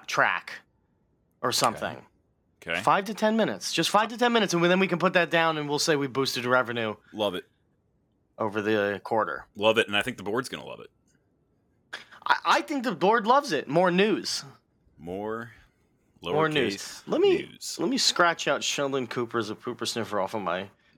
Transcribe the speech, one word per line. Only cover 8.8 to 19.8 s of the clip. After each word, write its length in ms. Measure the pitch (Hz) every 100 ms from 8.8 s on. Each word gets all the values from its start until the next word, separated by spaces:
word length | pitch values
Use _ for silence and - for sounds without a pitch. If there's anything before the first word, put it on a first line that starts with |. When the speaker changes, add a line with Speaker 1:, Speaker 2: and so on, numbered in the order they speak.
| 101 95
Speaker 1:
quarter. 400 | - 113 95 67 -
Speaker 2:
Love 220 | - 107 110
it, 80 | 98
and 80 | 101
I 40 |
think 140 | 127 120
the 60 |
board's 260 | 98 113 131
gonna 160 | 80 65
love 140 | 58
it. 100 | - _ _ _ _ _ _ _ _ _ _ - - - -
Speaker 1:
I, 100 | - 165
I 140 | 269
think 220 | - 285
the 80 | 247
board 340 | 160 180 233 208
loves 260 | 269 277
it. 160 | 143 -
More 220 | 156 185
news. 540 | 180 214 147 - - - - _ _ _ -
Speaker 2:
More 520 | 85 95 107 113 117 - _ _ _ _ _ _
Speaker 1:
More 260 | 170 151 156
news. 280 | 151 113 98
Speaker 2:
lowercase 240 | - - -
Speaker 1:
Let 140 | 254
me, 160 | 403 359
Speaker 2:
news. 400 | - - - -
Speaker 1:
let 120 | 180
me 80 | 262
scratch 500 | - - 175 165 -
out 160 | 131
Sheldon 420 | - - 139 135 120
Cooper 300 | - 117 117
as 120 | 104
a 40 |
pooper 320 | 104 - 117